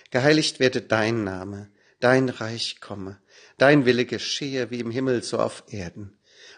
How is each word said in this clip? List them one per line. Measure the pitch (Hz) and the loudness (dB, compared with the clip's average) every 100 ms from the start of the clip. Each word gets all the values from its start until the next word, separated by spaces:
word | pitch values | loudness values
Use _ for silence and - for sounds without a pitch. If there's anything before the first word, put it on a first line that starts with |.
| _ | _
geheiligt | 127 143 156 151 - | 0 4 2 0 0
werde | 127 127 | 0 0
dein | - 110 110 117 | 0 0 2 0
Name, | 98 92 95 101 101 _ _ _ | -4 -6 -10 -12 -16 _ _ _
dein | 123 131 131 | 4 4 2
Reich | - 110 117 - - | -4 -8 -6 -8 -10
komme, | - 98 95 101 _ _ _ - | -14 -12 -12 -14 _ _ _ 4
dein | 135 147 127 | 6 6 6
Wille | 120 | 2
geschehe | 123 110 - - 143 135 117 | 0 -4 -6 -8 -6 -6 -6
wie | 120 | -6
im | 113 | -6
Himmel, | 120 131 120 | -4 -2 -2
so | - 113 | -2 -2
auf | 113 - - | -2 -4 -14
Erden. | 104 87 - 101 _ _ _ - | -12 -12 -12 -18 _ _ _ -20